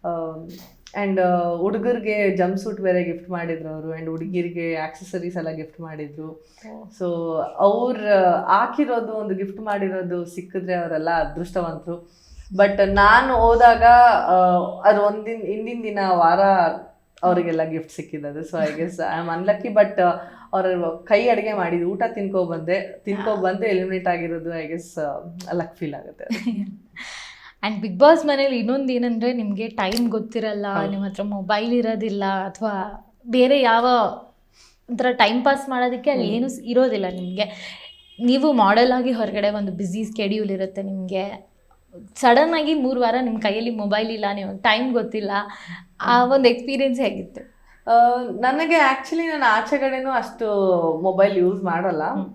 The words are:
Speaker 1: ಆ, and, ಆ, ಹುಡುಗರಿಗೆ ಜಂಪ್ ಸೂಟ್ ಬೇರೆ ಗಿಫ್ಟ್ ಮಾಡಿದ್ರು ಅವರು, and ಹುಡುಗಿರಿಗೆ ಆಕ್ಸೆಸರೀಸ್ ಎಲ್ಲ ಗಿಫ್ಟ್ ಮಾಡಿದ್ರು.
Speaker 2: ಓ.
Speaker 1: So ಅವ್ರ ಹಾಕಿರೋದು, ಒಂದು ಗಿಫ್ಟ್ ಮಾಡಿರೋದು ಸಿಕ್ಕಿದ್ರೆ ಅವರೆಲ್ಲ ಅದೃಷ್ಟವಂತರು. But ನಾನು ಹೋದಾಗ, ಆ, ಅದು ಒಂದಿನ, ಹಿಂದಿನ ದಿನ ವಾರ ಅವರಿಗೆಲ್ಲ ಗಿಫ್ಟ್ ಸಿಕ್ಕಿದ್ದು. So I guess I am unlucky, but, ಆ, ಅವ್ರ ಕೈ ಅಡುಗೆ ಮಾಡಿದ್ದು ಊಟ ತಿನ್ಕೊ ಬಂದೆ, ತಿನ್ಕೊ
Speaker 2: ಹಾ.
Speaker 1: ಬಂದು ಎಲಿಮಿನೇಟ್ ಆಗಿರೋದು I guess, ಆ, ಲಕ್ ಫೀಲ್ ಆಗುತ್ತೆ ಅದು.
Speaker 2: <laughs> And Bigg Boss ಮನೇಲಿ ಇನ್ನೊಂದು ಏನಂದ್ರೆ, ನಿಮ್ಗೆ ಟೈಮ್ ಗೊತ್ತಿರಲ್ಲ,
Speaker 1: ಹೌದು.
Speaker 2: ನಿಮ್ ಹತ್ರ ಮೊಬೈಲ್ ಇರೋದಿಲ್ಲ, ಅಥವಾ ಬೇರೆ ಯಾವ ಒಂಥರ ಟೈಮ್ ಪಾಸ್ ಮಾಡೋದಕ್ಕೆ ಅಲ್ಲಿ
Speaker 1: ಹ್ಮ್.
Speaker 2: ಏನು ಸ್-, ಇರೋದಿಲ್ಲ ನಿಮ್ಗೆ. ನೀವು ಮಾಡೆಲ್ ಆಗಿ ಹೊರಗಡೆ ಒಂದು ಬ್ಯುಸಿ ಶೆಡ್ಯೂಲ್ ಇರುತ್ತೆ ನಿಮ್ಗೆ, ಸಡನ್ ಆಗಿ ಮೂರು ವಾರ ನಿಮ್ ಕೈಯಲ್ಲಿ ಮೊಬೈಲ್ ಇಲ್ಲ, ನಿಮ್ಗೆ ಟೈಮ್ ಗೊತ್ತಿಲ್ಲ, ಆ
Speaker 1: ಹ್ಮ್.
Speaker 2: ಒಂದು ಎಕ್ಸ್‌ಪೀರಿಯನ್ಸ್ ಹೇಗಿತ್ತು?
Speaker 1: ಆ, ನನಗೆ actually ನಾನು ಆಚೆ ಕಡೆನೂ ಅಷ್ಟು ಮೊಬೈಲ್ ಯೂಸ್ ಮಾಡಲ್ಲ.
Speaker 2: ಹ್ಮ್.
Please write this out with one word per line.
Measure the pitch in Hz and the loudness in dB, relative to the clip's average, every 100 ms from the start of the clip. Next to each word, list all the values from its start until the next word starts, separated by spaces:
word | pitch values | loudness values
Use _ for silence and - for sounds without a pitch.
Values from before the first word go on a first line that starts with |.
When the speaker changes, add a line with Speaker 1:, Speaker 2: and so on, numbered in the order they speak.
| 180 | -6
Speaker 1:
ಆ, | 170 160 160 170 180 - _ - - | -6 -8 -10 -16 -18 -20 _ -14 -6
and, | 202 190 | -2 0
ಆ, | 180 180 175 170 | 2 2 0 -2
ಹುಡುಗರಿಗೆ | 190 214 240 240 208 208 196 185 | -2 -2 -2 -2 -2 0 0 2
ಜಂಪ್ | 180 190 | 0 -2
ಸೂಟ್ | 220 190 | -6 -4
ಬೇರೆ | 190 180 | 0 0
ಗಿಫ್ಟ್ | 175 165 - | 0 -6 -8
ಮಾಡಿದ್ರು | 180 165 160 160 | -8 -6 -8 -8
ಅವರು, | 156 160 160 | -12 -10 -10
and | 160 | -8
ಹುಡುಗಿರಿಗೆ | 160 165 180 175 175 165 160 | -8 -6 -4 -4 -6 -6 -4
ಆಕ್ಸೆಸರೀಸ್ | 156 - 185 170 175 180 | -6 -10 -10 -8 -8 -8
ಎಲ್ಲ | 160 | -8
ಗಿಫ್ಟ್ | 156 156 - | -10 -12 -14
ಮಾಡಿದ್ರು. | 165 156 147 147 156 160 _ _ 220 | -14 -12 -12 -12 -16 -16 _ _ -20
Speaker 2:
ಓ. | 147 | -20
Speaker 1:
So | 208 - 180 170 165 160 - - | -20 -8 -4 -2 -2 -2 -4 4
ಅವ್ರ | 196 226 247 220 208 196 180 170 - | 4 4 0 -2 2 4 6 2 4
ಹಾಕಿರೋದು, | 196 247 269 294 240 214 | 2 2 0 0 0 -2
ಒಂದು | 220 208 190 | -6 -6 -6
ಗಿಫ್ಟ್ | 196 196 | -6 -8
ಮಾಡಿರೋದು | 214 202 196 190 180 175 170 | -6 -4 -2 -4 -6 -6 -8
ಸಿಕ್ಕಿದ್ರೆ | 175 180 190 180 | -12 -10 -10 -4
ಅವರೆಲ್ಲ | 180 165 160 160 | -4 -2 -2 0
ಅದೃಷ್ಟವಂತರು. | 170 156 156 175 190 170 160 170 170 - _ _ - - | 0 -2 -6 -6 -4 -4 -8 -10 -12 -14 _ _ -20 -10
But | 190 202 202 196 | 2 4 4 2
ನಾನು | 202 202 233 269 240 | 6 8 8 6 2
ಹೋದಾಗ, | 226 233 240 226 233 240 240 208 | 4 8 8 8 8 10 8 6
ಆ, | - 185 185 180 180 - 208 | 4 4 4 2 -2 2 4
ಅದು | 202 | 4
ಒಂದಿನ, | 208 214 214 226 190 | 2 0 -8 -8 -6
ಹಿಂದಿನ | 214 220 240 | -6 -6 -8
ದಿನ | 220 202 190 | -6 -2 0
ವಾರ | 175 165 180 196 190 165 - - _ _ _ | 4 4 6 4 4 2 -2 -12 _ _ _
ಅವರಿಗೆಲ್ಲ | 180 175 170 165 | 0 2 0 -2
ಗಿಫ್ಟ್ | 160 160 160 | -2 -4 -8
ಸಿಕ್ಕಿದ್ದು. | - 151 151 147 147 | -14 -12 -10 -10 -12
So | 160 165 | -8 -4
I | 156 151 | -4 -4
guess | 165 | -8
I | 175 160 160 | -6 -6 -4
am | 170 165 | -4 -4
unlucky, | 190 208 247 208 | -2 -2 0 2
but, | 202 202 | 2 4
ಆ, | 180 - - - - | 0 0 -8 -20 -6
ಅವ್ರ | 190 185 180 170 160 - | -2 -2 -2 -4 -6 0
ಕೈ | 214 240 | 2 4
ಅಡುಗೆ | 220 214 | 0 0
ಮಾಡಿದ್ದು | 202 175 175 170 | -2 -2 -2 -2
ಊಟ | 190 226 | -2 -4
ತಿನ್ಕೊ | 214 196 190 180 | -4 -4 -2 -2
ಬಂದೆ, | 165 160 185 - - - | -4 -2 -4 -4 -12 -8
ತಿನ್ಕೊ | 196 202 202 | -4 -2 0
Speaker 2:
ಹಾ. | |
Speaker 1:
ಬಂದು | 185 196 | -2 -2
ಎಲಿಮಿನೇಟ್ | 220 185 185 185 185 | 0 0 -2 -4 -2
ಆಗಿರೋದು | 175 170 165 165 | -4 -4 -6 -6
I | 165 156 | -8 -8
guess, | 170 - - | -10 -10 -8
ಆ, | 147 139 170 175 - | -6 -6 -12 -16 -6
ಲಕ್ | 175 165 - | -6 -6 -8
ಫೀಲ್ | 165 | -10
ಆಗುತ್ತೆ | 143 - - | -10 -14 -18
ಅದು. | - 208 240 202 | -8 -6 -4 -6
Speaker 2:
<laughs> | 196 - _ - - - - - - _ 202 | -8 -12 _ -18 -16 -16 -18 -20 -20 _ -6
And | 214 208 | -6 -6
Bigg | 180 | 6
Boss | 285 320 302 | 6 6 4
ಮನೇಲಿ | 277 277 247 | 0 0 0
ಇನ್ನೊಂದು | 214 269 269 | -2 -2 -2
ಏನಂದ್ರೆ, | 247 240 226 240 | -2 -2 -2 -2
ನಿಮ್ಗೆ | 247 208 196 220 | -2 -4 -6 -6
ಟೈಮ್ | - 190 233 240 | -4 -2 0 0
ಗೊತ್ತಿರಲ್ಲ, | 220 220 233 220 208 202 | -2 -4 -6 -6 -6 -4
Speaker 1:
ಹೌದು. | 202 202 | -4 -4
Speaker 2:
ನಿಮ್ | 196 | -4
ಹತ್ರ | 196 196 | -6 -6
ಮೊಬೈಲ್ | 208 202 190 208 233 | -6 -6 -2 -2 0
ಇರೋದಿಲ್ಲ, | 240 226 220 220 202 196 196 190 | 0 0 -2 -4 -4 -2 -2 -6
ಅಥವಾ | 190 214 202 208 202 - _ 240 | -6 -6 -4 -8 -12 -20 _ -4
ಬೇರೆ | 247 254 285 | 2 4 6
ಯಾವ | 247 226 247 247 208 - - _ _ _ _ _ - | 4 4 4 4 2 -4 -16 _ _ _ _ _ -10
ಒಂಥರ | 240 254 | -2 -2
ಟೈಮ್ | 247 208 240 262 | 2 2 4 2
ಪಾಸ್ | 277 269 | 0 -2
ಮಾಡೋದಕ್ಕೆ | 254 247 247 294 | -2 -2 -2 -2
ಅಲ್ಲಿ | 262 208 | 0 -2
Speaker 1:
ಹ್ಮ್. | 220 | -2
Speaker 2:
ಏನು | 262 | -4
ಸ್-, | 254 | -6
ಇರೋದಿಲ್ಲ | 220 240 254 214 185 | -2 2 2 0 -4
ನಿಮ್ಗೆ. | 185 180 185 208 - - - - - _ - | -6 -8 -6 -6 -6 -18 -18 -20 -20 _ -4
ನೀವು | 240 262 302 | 2 4 4
ಮಾಡೆಲ್ | 254 196 214 247 | 4 6 6 4
ಆಗಿ | 254 247 | 2 0
ಹೊರಗಡೆ | 233 208 202 202 | -2 -2 0 -2
ಒಂದು | 208 196 | -2 -6
ಬ್ಯುಸಿ | 175 196 196 | -4 -6 -6
ಶೆಡ್ಯೂಲ್ | 214 220 196 214 208 | -6 -4 -2 -2 -2
ಇರುತ್ತೆ | 190 190 190 | -4 -6 -6
ನಿಮ್ಗೆ, | 196 190 185 190 202 208 - _ _ _ _ - - - | -8 -8 -6 -6 -6 -10 -20 _ _ _ _ -20 -20 2
ಸಡನ್ | 254 240 320 | 6 6 4
ಆಗಿ | 330 302 | 2 0
ಮೂರು | 311 254 247 | 0 0 0
ವಾರ | 233 240 | 2 0
ನಿಮ್ | 247 220 | -2 -2
ಕೈಯಲ್ಲಿ | 214 208 233 226 | -2 -2 -4 -4
ಮೊಬೈಲ್ | 208 208 220 | -2 -2 -2
ಇಲ್ಲ, | 220 202 | -4 -4
ನಿಮ್ಗೆ | 202 196 196 | -4 -8 -2
ಟೈಮ್ | - 220 262 | 0 0 0
ಗೊತ್ತಿಲ್ಲ, | 240 220 220 202 202 208 - - 175 - _ | -2 -2 -6 -4 -4 -6 -14 -18 -18 -20 _
ಆ | - 240 | 2 4
Speaker 1:
ಹ್ಮ್. | 247 | 4
Speaker 2:
ಒಂದು | 277 247 | 4 4
ಎಕ್ಸ್‌ಪೀರಿಯನ್ಸ್ | 240 269 269 269 247 | 2 -2 -2 0 0
ಹೇಗಿತ್ತು? | 226 196 180 - - _ _ _ - | -2 -4 -12 -16 -20 _ _ _ 2
Speaker 1:
ಆ, | 233 240 247 | 6 6 4
ನನಗೆ | 247 202 247 285 320 | -4 -2 0 0 2
actually | 330 277 269 - 330 330 | 4 4 2 -4 -4 -2
ನಾನು | 311 247 | 0 2
ಆಚೆ | 214 220 285 | 2 2 0
ಕಡೆನೂ | 269 262 262 | 0 -2 -2
ಅಷ್ಟು | 254 214 - 220 202 190 175 165 160 | -2 -4 -6 -2 2 2 2 2 0
ಮೊಬೈಲ್ | 185 185 196 190 | -2 4 4 4
ಯೂಸ್ | 180 196 | 0 0
ಮಾಡಲ್ಲ. | 190 170 185 160 | -2 -2 -2 -2
Speaker 2:
ಹ್ಮ್. | 160 190 190 | -4 -4 -8